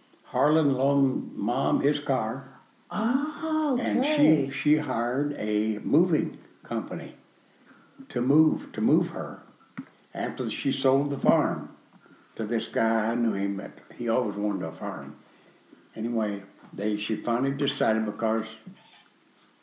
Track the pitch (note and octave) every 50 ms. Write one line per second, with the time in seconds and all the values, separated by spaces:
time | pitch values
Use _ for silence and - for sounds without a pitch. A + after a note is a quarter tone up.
0 | _ _ _ - - - - B2+ C3+ D3+ D#3 D#3+ D3+ C#3 C3 B2+ C3+ C#3 C#3+ C#3
1 | C#3 C3 B2 - - - - - G2+ A2+ B2 C3+ C#3+ D3+ D3 B2 B2+ C#3+ D3 -
2 | - - C3+ A#2+ A2 A2 B2 C#3 - - - - - _ _ _ _ - - F#3+
3 | A3 A#3 C4 D4 D4+ D#4 - - D#4+ D#4+ D#4 D#4 D#4 D4 B3+ - A3 - - A#3
4 | C4+ D4+ D#4 - D3+ D#3 D#3+ C#3+ C3 C3+ - - - D3 D3+ - - C3+ B2 A2+
5 | A#2 A#2+ B2+ C3+ D3 D3 C#3 - G#2+ G#2+ G#2+ G#2 G#2+ A2 G#2+ G#2 - - B2 D#3+
6 | F#3+ F#3 E3 - E2+ - - - - - - _ - - A#2+ A2+ F#2 - F#2 E2
7 | D2+ - - - - _ _ _ _ _ _ _ _ - - - - _ _ -
8 | - - - A#2+ B2 C3 C#3+ D#3+ D#3 D3 A#2+ - - - - A2 A2 B2+ D3+ F#3
9 | - - - - D#2 - - - - - - _ _ _ _ - - - _ _
10 | _ _ - G#2+ A2 B2 A2+ - B2 A2 - - - C#3 - - - C3 C3+ C#3
11 | C#3+ C#3 C#3 - - D3 E3 D#3 C3 F#3 E3+ - - - - - _ _ _ -
12 | - - - - - _ - - G#2+ G#2 A#2 A2 A2 - - B2+ A2+ A2+ A2+ A2
13 | G#2+ A2+ A#2+ A#2+ A#2+ A2+ G2+ G2 G2 G2+ G2 G2 F#2+ - - - - - - -
14 | A#2+ A#2 A2+ B2+ A#2+ G#2+ F#2 G2+ G#2 G#2 G2+ F#2 E2+ D#2+ - - G2+ G2+ F#2 -
15 | C#2 C#2 - - - _ _ _ _ _ _ _ _ _ - - _ _ - A2
16 | A2 A#2+ A#2+ A2+ A2 G#2 G2+ G2 G2 - - - - - - F#2+ G2+ G#2+ G#2 G#2
17 | - - G#2+ - - A#2 A#2 B2 C3+ C3+ C#3 C#3 C#3 C3+ - - C3 A#2 A2 A2
18 | A2 A2 G#2 - A#2 A2 A2+ A2 A2 - - - - F3+ - - - - - -
19 | - _ _ _ _ _ _ _ _ _ _ _